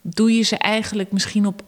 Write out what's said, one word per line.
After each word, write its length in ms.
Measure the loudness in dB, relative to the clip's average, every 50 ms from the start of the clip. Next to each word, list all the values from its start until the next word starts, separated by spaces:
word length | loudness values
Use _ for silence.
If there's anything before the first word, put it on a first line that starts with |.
doe 340 | -12 -8 0 2 2 4 4
je 60 | 4
ze 160 | 2 0 0
eigenlijk 540 | -2 0 0 0 0 -2 -4 -4 -4 -4 -2
misschien 340 | -2 -2 -2 0 0 0 0
op 180 | 0 0 -4 -10